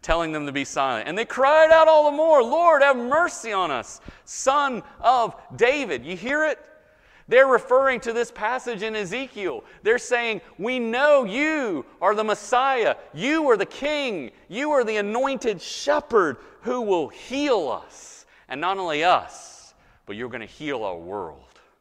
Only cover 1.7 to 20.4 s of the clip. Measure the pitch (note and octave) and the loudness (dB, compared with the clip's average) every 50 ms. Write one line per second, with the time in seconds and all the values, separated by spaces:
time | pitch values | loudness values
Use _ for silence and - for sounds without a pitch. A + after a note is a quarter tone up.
1.7 | D#4+ D#4+ D#4+ D#4+ D#4 D4+ D4+ D4 C#4+ C#4+ D#4 E4 D#4 C#4+ A#3 A3+ C4 D#4+ F4 E4+ | 8 8 8 8 6 6 6 4 2 2 4 4 6 4 4 4 2 4 4 6
2.7 | D#4+ C#4+ C4+ C#4 C4+ B3 A#3+ B3 C#4 D#4 F4 E4 - - - A#3 G#3 F#3+ F3+ D#3+ | 6 6 6 4 4 2 0 0 0 0 0 0 -4 -8 -10 -6 -4 -2 -2 -2
3.7 | C#3 A#2+ A2+ - - - _ - - - _ - - - - C4 C4+ D4 C#4+ C#4 | -2 -4 -6 -10 -16 -20 _ -20 -20 -20 _ -18 -14 -2 0 2 2 2 0 -2
4.7 | B3+ G#3 - - - - - A3 C4 B3+ A3+ G3 - - - - - B2 A3 A#3+ | -4 -6 -10 -14 -18 -2 2 2 2 2 0 -2 -4 -12 -20 -20 -2 0 2 2
5.7 | C#4 D4+ C4+ G#3 D#3 B2 A#2 D3+ F#3 F3 F3 B3 C#4+ D4+ D#4 D#4 C#4 - - - | 2 0 -2 -4 -6 -6 -6 -10 -12 -10 -6 -6 -2 -2 -2 -2 -4 -6 -12 -20
6.7 | - _ _ _ _ _ _ _ _ _ _ - A3 B3 C4+ C4+ B3+ A3 - - | -20 _ _ _ _ _ _ _ _ _ _ 2 6 6 6 6 4 2 2 4
7.7 | A#3+ C4 C4+ C4+ B3+ A3+ - A#3 A3 A#3 A#3 A3+ - - G#3 G#3+ B3 C4 - B3 | 2 4 4 2 0 -2 -4 -4 -4 -4 -4 -4 -6 -8 -6 -6 -6 -6 -6 -8
8.7 | A#3 F#3 G3+ A3 A3 G#3+ G#3 E3+ F#3 B3 C4+ B3+ - G#3+ G3+ E3+ C3+ G#2+ - - | -8 -6 -6 -6 -6 -6 -6 -6 -6 -8 -8 -10 -10 -8 -6 -6 -6 -8 -12 -16
9.7 | - - - G3 A3+ B3 A#3+ - B3 A#3+ A#3 A#3 A3 F3+ - - - - F3 A#3 | -20 -6 0 0 0 0 0 -2 -2 -2 -2 -4 -6 -6 -10 -16 -14 -8 -6 -4
10.7 | B3+ B3+ A#3 A3+ A3+ B3 C#4 D4+ D4 C#4 B3+ F#3+ F#3 B3+ D4 D#4 D#4+ D4+ C4 A3 | -4 -2 -4 -4 -2 2 4 4 4 4 2 0 -2 -2 -2 0 0 -2 -2 -4
11.7 | F3+ C#3+ A#2 - - _ E3 F#3+ G#3+ G#3 A3 G#3+ G#3 G#3 - - - A#3+ C4 C#4 | -4 -6 -8 -12 -10 _ 0 0 2 2 0 -2 -2 -4 -2 -2 0 0 2 2
12.7 | C4+ B3+ G#3+ D#3 A#2+ - - - - D3 F#3 C4+ D4+ E4 D#4 C#4 A#3 G3 G3 - | 0 2 2 0 0 -2 -6 -18 -12 -6 -4 -2 0 0 2 2 2 2 0 -6
13.7 | - - C4 D4 D4+ D4 C#4+ B3+ G#3+ E3+ C3 G#2+ _ _ _ _ E3+ A3 C#4+ D4+ | -6 -8 -6 -4 -4 -2 -4 -4 -6 -8 -10 -12 _ _ _ _ -8 -6 -4 0
14.7 | D4+ C4+ A#3+ G#3+ A3 G#3+ G3+ G3+ G#3+ A#3+ C4 C#4 C4+ A#3 - A#3+ G#3 E3 - - | 0 0 0 0 -2 -4 -4 -4 -4 -4 -2 -2 -4 -4 -4 -6 -6 -6 -10 -14
15.7 | - - - C#4 D4 D4+ D4 - A#3 G#3+ F#3 D3+ B2 - - - - _ - A3+ | -12 -8 -2 -2 -2 -2 -2 2 2 2 2 2 0 -6 -12 -20 -20 _ -8 -6
16.7 | B3+ B3+ A#3 G#3 F#3+ E3+ D3+ A2+ - - - - A#3+ C#4 D4 C#4+ B3+ G3+ E3 C3 | -4 -4 0 0 0 0 0 -4 -8 -18 -14 -10 -6 -4 0 0 0 0 0 -4
17.7 | G#2+ E2+ E2 - - - - - - - - _ _ _ _ _ B2+ C#3 D#3+ F3+ | -6 -8 -10 -16 -20 -20 -20 -20 -20 -20 -20 _ _ _ _ _ -10 -6 -4 -4
18.7 | G3 G3 F#3+ E3+ D#3 D3 D#3 F3+ E3+ B2 F2 - - - - - - - - - | -4 -4 -4 -4 -2 0 2 2 2 2 0 -6 -18 -20 -20 -20 -20 -20 -20 -20
19.7 | _ _ _ _ _ _ _ - G#2 G#2 A#2+ B2 A2+ B2 | _ _ _ _ _ _ _ -14 -12 -10 -10 -10 -10 -12